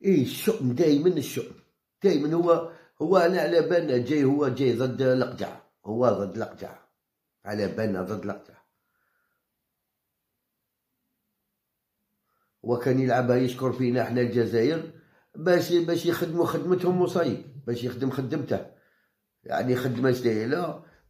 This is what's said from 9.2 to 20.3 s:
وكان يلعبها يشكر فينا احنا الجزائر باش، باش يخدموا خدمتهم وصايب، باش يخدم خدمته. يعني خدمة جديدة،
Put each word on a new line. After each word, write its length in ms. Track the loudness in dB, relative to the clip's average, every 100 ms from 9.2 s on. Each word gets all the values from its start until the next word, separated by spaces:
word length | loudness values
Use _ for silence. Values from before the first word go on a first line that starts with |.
| _ _ _ _ _ _ _ _ _ _ _ _ _ _ _ _ _ _ _ _ _ _ _ _ _ _ _ _ _ _ _ _ _ _
وكان 360 | -4 -2 0 0
يلعبها 360 | 2 2 2 2
يشكر 380 | 0 -2 -4
فينا 280 | -2 0 0
احنا 200 | 0 0
الجزائر 800 | 0 0 0 2 2 0 -6 -16 _ _ _ -6
باش، 380 | 2 2 2
باش 320 | 0 0 -2 -2
يخدموا 400 | -2 -2 -2 -2
خدمتهم 560 | -2 0 0 2 0
وصايب، 640 | 0 0 -2 -2 -8 -12 -8
باش 180 | -6
يخدم 260 | -6 -4 -4
خدمته. 640 | -2 -4 -4 -4 -4 -6 -18 _ _ _ _ _ _
يعني 320 | -6 -4 0 0
خدمة 360 | -2 0 0
جديدة، 720 | 0 0